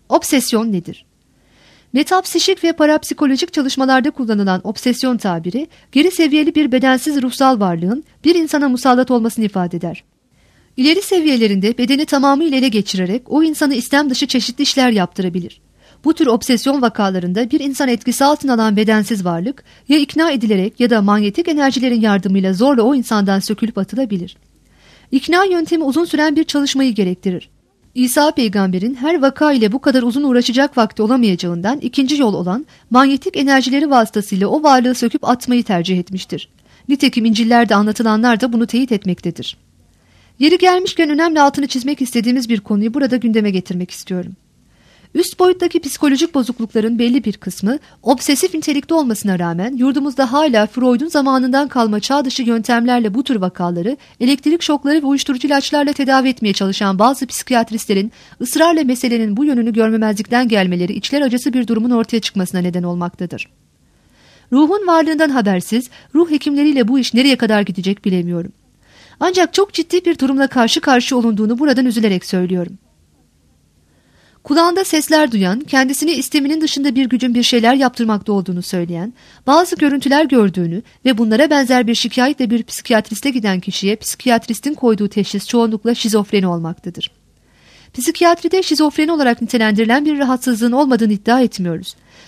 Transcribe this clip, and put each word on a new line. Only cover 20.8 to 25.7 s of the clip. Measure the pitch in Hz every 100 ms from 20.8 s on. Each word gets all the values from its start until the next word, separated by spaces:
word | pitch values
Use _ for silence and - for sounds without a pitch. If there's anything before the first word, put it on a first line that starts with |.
| 240
da | 226
manyetik | 202 208 208 208 349
enerjilerin | 302 269 254 254 240
yardımıyla | 220 202 190 196 190
zorla | 185 262 254
o | 220 285
insandan | 233 214 196 190
sökülüp | 190 208 220 202
atılabilir. | 190 220 254 196 180 - _ _ _ _ _ _ -
İkna | 269 - 349
yöntemi | 392 349 320